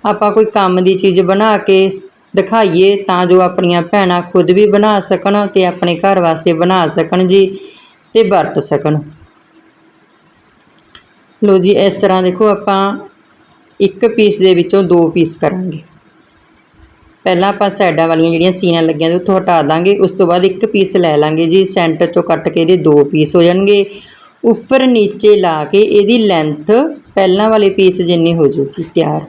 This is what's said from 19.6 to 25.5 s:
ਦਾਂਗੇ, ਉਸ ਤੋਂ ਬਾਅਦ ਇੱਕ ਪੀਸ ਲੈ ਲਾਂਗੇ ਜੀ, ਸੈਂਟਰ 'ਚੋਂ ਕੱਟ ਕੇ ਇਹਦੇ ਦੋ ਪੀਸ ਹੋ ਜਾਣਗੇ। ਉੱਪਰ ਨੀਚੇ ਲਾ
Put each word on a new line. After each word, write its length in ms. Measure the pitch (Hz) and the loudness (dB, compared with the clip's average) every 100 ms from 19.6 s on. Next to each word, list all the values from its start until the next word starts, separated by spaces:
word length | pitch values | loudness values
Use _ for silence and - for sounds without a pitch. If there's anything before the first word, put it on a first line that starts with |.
ਦਾਂਗੇ, 360 | 143 160 180 202 | 0 0 0 0
ਉਸ 140 | 185 | 0
ਤੋਂ 160 | 185 180 | 0 0
ਬਾਅਦ 180 | 175 190 | 2 0
ਇੱਕ 200 | 185 220 | -2 -2
ਪੀਸ 300 | 208 190 - | 0 -2 -2
ਲੈ 200 | 175 147 | 0 0
ਲਾਂਗੇ 280 | 151 156 165 | 0 -2 0
ਜੀ, 180 | 185 190 | 0 0
ਸੈਂਟਰ 400 | 196 165 160 170 | -2 -2 -2 -2
'ਚੋਂ 180 | 170 | -2
ਕੱਟ 260 | 165 165 170 | -2 -4 -2
ਕੇ 120 | 170 | -2
ਇਹਦੇ 160 | 165 185 | 0 2
ਦੋ 260 | 151 147 | 4 2
ਪੀਸ 320 | 143 156 151 175 | 2 0 0 2
ਹੋ 80 | |
ਜਾਣਗੇ। 420 | 170 180 196 202 196 - - - - _ | 2 2 2 0 0 -8 -20 -20 -20 _
ਉੱਪਰ 420 | 233 226 - 262 262 | -2 -2 0 0 2
ਨੀਚੇ 480 | 240 202 - 208 202 | 2 0 0 2 2
ਲਾ 280 | 180 | 2